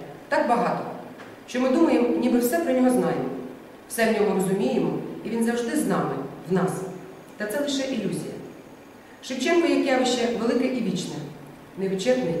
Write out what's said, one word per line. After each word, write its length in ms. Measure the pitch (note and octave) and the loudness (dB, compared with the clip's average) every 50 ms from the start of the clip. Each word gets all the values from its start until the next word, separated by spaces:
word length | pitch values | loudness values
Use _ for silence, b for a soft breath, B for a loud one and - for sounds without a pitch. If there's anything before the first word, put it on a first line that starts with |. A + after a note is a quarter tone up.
| - - - - - - | -10 -14 -16 -12 -6 0
так 180 | D4 - - | 0 2 4
багато, 380 | - A#3+ - - - - - - - - - - - - - - - - - - | 4 2 2 2 0 -2 -2 -6 -8 -10 -12 -12 -14 -16 -16 -16 -18 -18 -18 -12
що 140 | - - B3 | -4 -2 0
ми 80 | B3+ C4 | 2 4
думаємо, 380 | - E4 E4 - - - A#3+ | 4 6 6 6 6 4 4
ніби 320 | A#3 - - A#3+ - B3 A#3+ | 2 2 2 2 4 4 4
все 200 | A#3+ - E4+ E4 | 2 2 2 0
про 140 | - B3+ B3+ | 2 2 4
нього 160 | B3+ B3+ B3+ | 4 4 4
знаємо, 360 | B3+ - E3+ E3+ - - - - - - - - - - - - - - - - | 4 4 2 2 0 0 -2 -4 -6 -8 -10 -12 -14 -16 -18 -20 -20 -20 -16 -6
все 220 | - A#3 A3 A3 | 0 2 2 4
в 100 | G#3+ G3+ | 4 4
ньому 140 | G#3 F#3+ F#3 | 2 2 2
розуміємо, 540 | F#3 F3 F3 F#3+ G#3 A#3+ B3+ - - - - - - - - - - - | 2 2 2 2 2 2 2 2 2 0 0 -2 -2 -6 -8 -10 -8 -6
і 60 | G#3 | -4
він 160 | A3+ A3+ A3+ | 0 0 0
завжди 320 | A3+ - - - D#3 D#3 | 2 0 0 -2 0 0
з 100 | - - | 0 0
нами, 260 | G3 F3 - - - - - - - - - - D#3+ | 0 0 0 0 -2 -4 -6 -8 -10 -12 -8 -2 0
в 40 | F#3+ | 2
нас. 180 | F3+ - - - - - - - - - - - - - - - | 2 2 0 -2 -4 -6 -8 -10 -12 -14 -16 -18 -18 -20 -16 -12
Та 80 | - G#3+ | -8 -6
це 140 | G#3 - C#4+ | -4 -2 -2
лише 280 | C#4+ C#4 C4+ C4+ C4+ | -2 -2 -2 -2 -2
ілюзія. 460 | C4 A#3+ G#3+ G3 - - - - - - - - - - - - - - - - - - B B B B B | -2 -2 -2 -2 -2 -4 -4 -6 -8 -10 -12 -12 -14 -16 -18 -20 -20 -20 -20 -20 -20 -20 B B B B B
Шевченко 460 | B - C4 - C#4 E4 E4+ E4+ D#4+ | B -8 -6 -2 0 2 4 4 4
як 180 | C#4+ C#4 C#4 C4 | 4 4 2 4
явище 420 | C4+ C4 A#3+ A#3 A#3+ A#3+ A#3 A#3 - - G#3 | 4 4 4 2 2 2 0 0 0 0 0
велике 260 | A#3 B3 - B3 B3+ | 0 2 2 2 2
і 160 | - - A3 | 0 0 0
вічне, 340 | F#3+ F#3 - - - D#3+ D3+ D3 D3 - - - - - - - - - - | -2 -2 -2 -2 -4 -6 -8 -8 -10 -10 -12 -16 -18 -18 -20 -20 -20 -14 -8
невичерпний 580 | F3+ G3 F#3+ F#3+ F#3 - B3+ B3+ B3 F#3+ E3+ D#3 D3 | -4 -4 -2 -2 0 2 2 2 2 0 -2 -2 -2